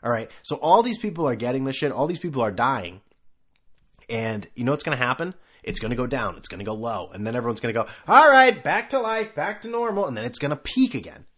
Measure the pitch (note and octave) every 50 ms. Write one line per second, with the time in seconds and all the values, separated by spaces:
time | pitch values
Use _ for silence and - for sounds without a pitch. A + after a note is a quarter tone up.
0 | - A#2 A#2+ A2 A2+ - - - - - D3+ C#3 C#3+ D#3+ F3 A3 A#3 B3 A#3 -
1 | - G#3 E3 D#3+ E3 C#3 B2 G#2 A#2 B2+ C3 C#3 C3 C3+ C3+ - D3+ C#3+ A2 A2+
2 | C#3 D#3 F3+ D#3 - E3+ C#3+ C3 A#2 G#2+ G2+ G2 A#2 C3 C#3 A#2 F#2 F2 F#2 G2
3 | _ _ _ _ _ - - _ _ _ _ _ _ - - _ _ _ _ -
4 | - - A2+ A2+ A2+ A2+ A2+ G#2+ F#2+ - - - A#2+ B2 C#3+ D3+ - E3 D3+ B2
5 | B2+ B2 C3 - E3 F3+ F#3 - - _ _ _ - - G#2 - A2 A2+ B2 A#2
6 | B2+ B2 C#3 C3 A2+ G2 E2+ E2 - - - F#2 G2+ G#2 A2 G#2+ A2+ A#2 A2+ F#2+
7 | F2 - - G2 G#2 A2+ A#2 B2 A#2 A#2 A2+ G#2 - A#2+ G#2+ A#2 A2 - - -
8 | - - F#3+ B3+ D#4 D4+ C4+ C4 C4 B3+ A#3 D#3 - D3+ E3+ G#3+ A#3+ - - C4+
9 | A#3 A3 A3 A3 G#3+ G#3+ - D3 D3+ G3 G#3 - - A3+ A#3 A#3 A#3 A#3 G3+ G3+
10 | G3+ D#3 B2 G#2+ A2 B2 A#2+ - C#3+ C#3+ D3 C#3+ - - - B3+ C4 - - A#2+
11 | F2 E2+ D2+ - - - _